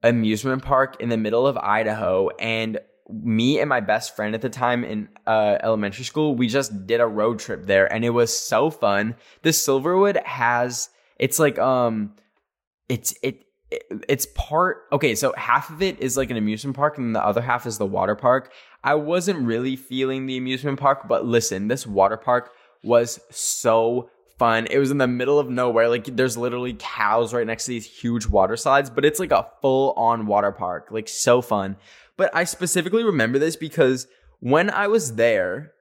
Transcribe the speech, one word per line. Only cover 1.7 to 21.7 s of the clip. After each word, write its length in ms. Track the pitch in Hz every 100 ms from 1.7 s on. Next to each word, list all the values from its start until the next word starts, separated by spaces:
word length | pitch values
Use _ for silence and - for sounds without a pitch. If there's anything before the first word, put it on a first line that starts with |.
| 107 110 107 92 95 95 -
and 400 | 113 113 113 104 - _ _
me 500 | 110 110 110 120 143
and 80 | 147
my 120 | 127
best 360 | 104 110 - -
friend 200 | 107 110
at 60 |
the 80 | 123
time 340 | 120 123 120
in, 260 | 120 107 104 - -
uh, 320 | 110 104 101
elementary 420 | - 110 101 101 127
school, 300 | - 151 127
we 120 | 123
just 380 | 127 135 104 95
did 160 | 117
a 60 | 117
road 320 | 107 107 113
trip 260 | - 104 95
there, 260 | 98 98
and 140 | 110 117
it 60 |
was 260 | 117 117 -
so 320 | - 113 147
fun. 460 | 156 110 101 107 120 _ _
The 80 | 156
Silverwood 760 | 156 - 135 143 185 202 185
has, 680 | - 127 120 120 123 123 - _ _ _
it's 220 | 131 -
like, 180 | 151 120
um, 560 | 123 127 120 110 104 - _ _ _ _ _ _ _
it's, 260 | 123 - -
it, 220 | 135 - _ _ _
it, 120 | - - 156 -
it's 200 | 139 - -
part, 480 | - 151 180 - -
okay, 240 | 143 147 107
so 180 | 135 -
half 340 | - 123 -
of 120 | 156
it 180 | 190 -
is, 160 | 131 127
like, 140 | 127
an 80 | 120
amusement 380 | 107 107 139 131
park, 220 | 147 147
and 180 | 123 110
the 100 | 104
other 160 | 107
half 240 | 120 123 123
is 140 | 104
the 60 | 101
water 300 | 95 95 104
park. 360 | 120 131 131 - - _
I 120 | 127 151
wasn't 500 | 147 175 175 180 123
really 300 | 113 127 131
feeling 500 | - 127 131 131 131
the 120 | 131
amusement 420 | 127 131 143 139
park, 280 | 139 139 -
but 180 | 120 120
listen, 420 | 117 110 95
this 180 | 104